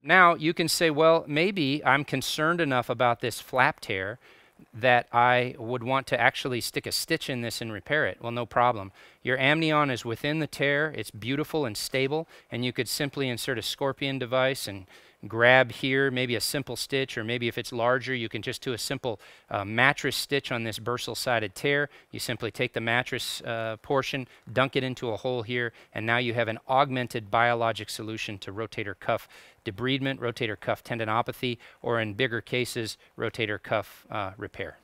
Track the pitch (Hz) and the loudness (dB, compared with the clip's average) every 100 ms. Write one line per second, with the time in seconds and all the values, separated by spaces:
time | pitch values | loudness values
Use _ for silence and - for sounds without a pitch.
0 | 143 185 175 165 151 175 165 - 170 147 | 6 8 8 6 0 0 0 2 2 6
1 | 160 165 151 147 180 196 135 143 135 135 | 6 6 2 0 2 2 0 2 4 2
2 | 139 135 - - 156 170 156 127 - 117 | 2 -4 -4 0 0 2 2 0 0 2
3 | 123 120 120 - - 131 135 - - 98 | 2 2 -4 -6 -2 4 4 2 -6 -4
4 | 95 117 - - _ _ - 110 127 123 | -4 -8 -16 -20 _ _ -20 0 4 4
5 | - 120 123 123 123 - 113 123 117 131 | 4 2 4 4 0 -6 -6 -4 0 -2
6 | 127 123 120 - 139 123 - 147 113 - | 0 2 2 2 -4 -4 -4 -6 -4 -6
7 | - 160 - 127 117 - 117 104 - 151 | -2 -2 -2 -4 -4 -6 -8 -8 -2 0
8 | 117 - 117 120 117 - 120 113 95 - | 0 -2 -6 -6 0 4 4 2 -8 -14
9 | - _ 120 131 135 156 160 151 143 120 | -20 _ -2 2 4 4 4 2 2 0
10 | 120 113 147 156 147 - 143 143 156 - | -4 -4 -2 -2 -4 -2 0 2 -2 -4
11 | 113 110 110 139 151 160 131 101 - 135 | -10 -8 -4 -4 -2 -2 -2 -4 -2 0
12 | 135 151 165 - _ 117 123 120 120 - | 0 -2 -6 -18 _ -4 -2 -2 -4 -2
13 | 143 - 131 117 - 117 - - 139 131 | -4 -2 -4 -2 -4 -4 -4 -2 -4 -2
14 | 139 135 123 131 131 135 - 98 90 - | -4 -4 -2 2 2 0 -8 -10 -14 -20
15 | - _ 104 113 120 131 123 113 135 135 | -20 _ -8 4 8 8 6 0 0 2
16 | 139 127 127 113 - 147 135 120 - 135 | 2 0 -2 -2 -2 -4 -4 -8 -2 -2
17 | 135 - 110 123 117 120 117 120 117 131 | -2 -4 -4 -2 -2 -4 -6 0 2 2
18 | 120 127 113 117 131 - - 113 - 139 | 0 -4 -4 -6 -6 -6 -6 -6 -4 -4
19 | 127 107 - - _ 110 98 113 131 147 | -4 -6 -12 -20 _ -4 -2 4 4 4
20 | 139 - - 139 - 120 113 107 110 120 | -2 -4 -2 -4 -2 -4 -4 -6 -6 -4
21 | - 113 - 117 107 - 143 143 147 - | -6 -4 0 0 -2 -4 0 0 -2 -8
22 | _ 117 - 117 113 - 123 120 113 120 | _ -10 -6 -4 -6 -4 -4 -2 0 0
23 | 127 123 - - - 113 113 110 - 139 | 0 -6 -6 -8 -6 -6 -6 -8 0 0
24 | 127 139 123 - - 117 131 139 131 123 | 0 -6 -8 -16 -4 0 2 2 -2 -4
25 | 123 104 131 123 110 123 120 - - - | -4 -4 -2 -4 -2 -4 -4 -8 -12 -6
26 | 110 120 123 117 110 113 - 131 143 131 | 0 0 2 0 0 -2 0 4 4 0
27 | 123 120 101 117 120 120 113 107 104 - | -2 -6 0 4 4 4 0 -2 -8 -8
28 | 110 110 - 101 - 98 113 - 101 95 | -8 -8 -8 -10 -10 -8 -8 -6 -8 -6
29 | - 113 - - - _ - 98 123 135 | -2 -2 -2 -20 -20 _ -10 -4 -2 0
30 | 135 135 120 117 117 101 - 107 - 117 | -2 -2 -6 -4 -4 -4 -4 -4 -4 -4
31 | 110 110 - - 127 117 - - 123 117 | 0 0 0 -4 -4 -6 -10 -10 -2 0
32 | 110 101 131 117 - 127 120 120 107 - | 0 -2 -2 -2 -2 -2 -2 -4 -6 -8
33 | _ - 113 - 107 101 - 110 98 - | _ -6 -6 -2 -4 -4 -2 -4 -4 -16
34 | _ 110 98 104 104 - 87 - | _ -6 -6 -8 -12 -10 -12 -12